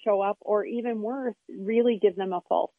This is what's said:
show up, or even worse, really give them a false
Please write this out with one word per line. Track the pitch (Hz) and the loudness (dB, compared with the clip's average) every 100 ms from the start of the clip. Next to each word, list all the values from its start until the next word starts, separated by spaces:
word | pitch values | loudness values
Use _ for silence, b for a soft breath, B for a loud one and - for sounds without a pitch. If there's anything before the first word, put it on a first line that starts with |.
show | 220 202 | 0 0
up, | 196 208 | 0 -4
or | - 214 | -2 -2
even | - 233 240 226 | 0 -4 -4 -4
worse, | 208 269 254 208 - | -4 -4 -6 -8 -12
really | 190 196 226 233 220 | -10 0 2 4 4
give | 208 | 2
them | 180 190 | 2 -4
a | 180 - | -4 0
false | 165 - | 0 0